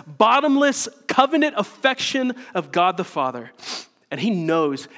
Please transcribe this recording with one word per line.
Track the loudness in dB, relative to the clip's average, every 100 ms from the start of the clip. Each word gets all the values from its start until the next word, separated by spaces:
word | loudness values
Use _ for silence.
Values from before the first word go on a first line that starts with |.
| -8
bottomless | 2 4 4 4 4 2 0 -6 -10 -2
covenant | 2 4 4 2 0
affection | -6 -2 -2 0 -2 -2 -2 -4 -8
of | -8 -4
God | 0 2 0
the |
Father. | -4 -4 -4 -6 -12 -16 -12 -12 -12 _ _
And | -4
he | -2
knows | 0 0 0 0 -2 -8